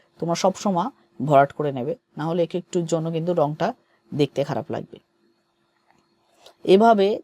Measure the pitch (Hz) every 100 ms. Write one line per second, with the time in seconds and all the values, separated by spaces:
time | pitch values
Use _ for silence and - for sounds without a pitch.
0 | _ - 170 165 190 - 208 175 233 -
1 | _ - 143 139 143 - 147 135 135 -
2 | _ - 160 175 165 175 - 180 165 165
3 | 165 165 170 175 147 151 190 - _ _
4 | _ 147 143 135 151 117 - 113 - -
5 | _ _ _ _ _ _ _ _ _ _
6 | _ _ _ _ - _ - 196 233 208
7 | 196 -